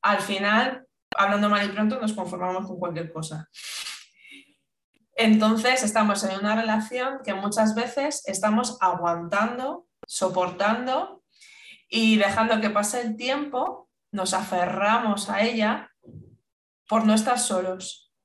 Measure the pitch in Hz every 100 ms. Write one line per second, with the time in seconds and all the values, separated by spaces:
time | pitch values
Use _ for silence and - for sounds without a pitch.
0 | 196 202 196 196 202 214 262 262 - _
1 | _ - 196 208 208 202 202 196 214 214
2 | 214 214 175 180 180 185 202 180 175 165
3 | 165 156 156 156 - - - - - -
4 | - _ - - _ _ _ _ _ _
5 | _ - 226 214 214 220 240 254 214 220
6 | 208 196 190 190 208 220 226 214 214 247
7 | 262 269 - 190 208 214 214 214 240 -
8 | 285 285 - 190 214 220 247 - 185 175
9 | 175 170 170 196 220 240 262 349 _ _
10 | - - 185 180 180 180 202 233 254 269
11 | 381 - _ _ - - - - _ 220
12 | 220 214 202 214 226 220 214 208 208 247
13 | 233 214 247 285 285 254 349 - - _
14 | _ 202 185 185 - 180 180 185 202 226
15 | 220 202 - 196 226 233 214 - - _
16 | - - - - _ _ _ _ _ 220
17 | 214 220 254 247 - 185 185 185 - -
18 | _ _